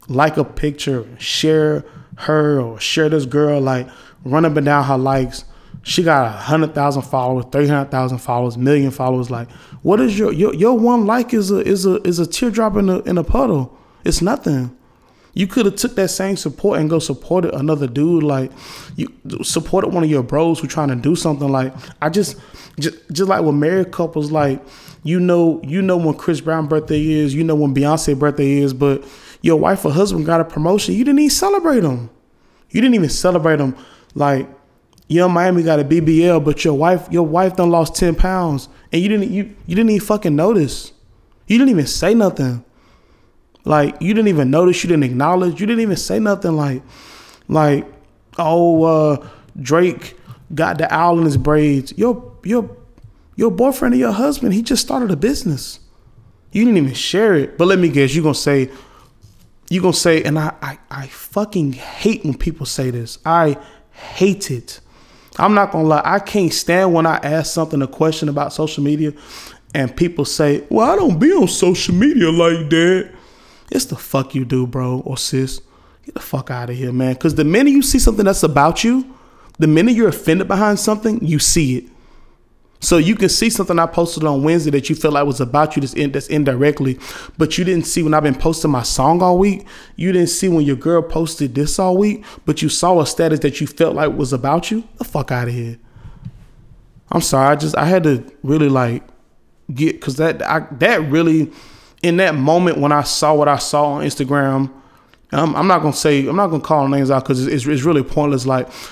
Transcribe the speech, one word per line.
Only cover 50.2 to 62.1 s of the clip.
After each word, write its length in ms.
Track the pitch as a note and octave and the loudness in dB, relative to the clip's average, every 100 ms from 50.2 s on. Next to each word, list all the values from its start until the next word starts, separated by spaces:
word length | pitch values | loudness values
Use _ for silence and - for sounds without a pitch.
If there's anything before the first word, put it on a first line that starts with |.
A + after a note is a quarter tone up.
| - - - | -20 -20 -10
got 240 | D3+ D#3+ D#3 | -4 -2 -2
the 140 | D#3 | -2
owl 260 | D#3 F3 E3+ | 2 2 2
in 60 | |
his 120 | E3 C3+ | 2 2
braids. 560 | C#3 D3+ D3+ C#3 C3 - | 2 2 2 0 -2 -2
Your, 360 | A#3 A#3+ - - | 0 -2 -6 -12
your, 320 | F3+ A#3+ G3+ - - - - _ _ - | -4 -2 -4 -10 -20 -20 -20 _ _ -2
your 140 | A3+ | 0
boyfriend 440 | F3+ C4 C4 B3+ | 2 0 2 0
or 40 | B3 | 2
your 140 | A#3+ | 2
husband, 420 | G3+ C#4 C#4+ A#3+ | 0 0 0 0
he 80 | F#3+ | 0
just 200 | A#3 A#3+ | 0 -2
started 280 | - A#3+ A#3 | -2 -2 -2
a 60 | D3+ | 0
business. 640 | G#3 C#4+ - C3+ - - - _ _ - - _ _ | -2 -2 -4 -6 -8 -16 -20 _ _ -20 -20 _ _
You 120 | G3+ | 0
didn't 140 | A#3+ G3 | 4 4
even 160 | C3+ | 2
share 400 | A#2 - F3+ A3 | -2 -4 0 2
it. 240 | E3 C3+ - | 2 0 0
But 100 | F3 | 2
let 100 | F#3+ | 4
me 100 | E3+ | 2
guess, 260 | C#3 C3+ | 2 2
you 80 | D#3+ | 2
gonna 120 | D#3 | 0
say, 360 | C3+ D3 C#3 C3 - - - - _ - - _ _ - | 0 0 0 0 -6 -20 -20 -20 _ -20 -20 _ _ -6
you 140 | F3+ | -2
gonna 100 | F#3 | 0
say, 300 | D#3 F3 D#3+ | 0 2 2
and 160 | D#3+ D#3 | 2 -2
I, 160 | D#3 - | -4 -6
I, 160 | C#3+ C3+ - | -12 -14 -16
I 160 | C#3+ C3+ | -14 -14
fucking 640 | - - G3+ G#3+ G3 C#3+ | -16 -8 -6 -4 -2 -4
hate 500 | B2 - - A3 | -4 -12 -4 -2